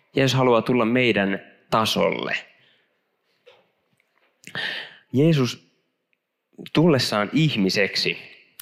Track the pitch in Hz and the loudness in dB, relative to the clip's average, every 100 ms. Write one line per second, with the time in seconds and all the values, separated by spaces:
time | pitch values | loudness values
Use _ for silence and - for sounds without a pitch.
0 | _ - 135 127 127 117 110 123 110 123 | _ -2 0 2 2 2 2 0 2 2
1 | 123 101 98 98 - _ - 117 110 98 | 2 2 0 -2 -8 _ -4 -2 0 0
2 | 90 58 64 - - _ _ _ _ _ | 0 -2 -6 -8 -10 _ _ _ _ _
3 | _ _ _ _ _ _ _ _ _ _ | _ _ _ _ _ _ _ _ _ _
4 | _ _ _ _ - - - - - - | _ _ _ _ -16 -10 -8 -10 -14 -20
5 | _ 123 160 151 123 - _ _ _ _ | _ 2 2 4 0 -4 _ _ _ _
6 | _ _ _ _ _ - - - 170 135 | _ _ _ _ _ -20 -6 0 2 2
7 | - 107 101 135 156 117 95 92 95 - | 0 -2 -2 0 0 2 0 0 -2 -2
8 | - - - - _ - | -4 -6 -12 -20 _ -10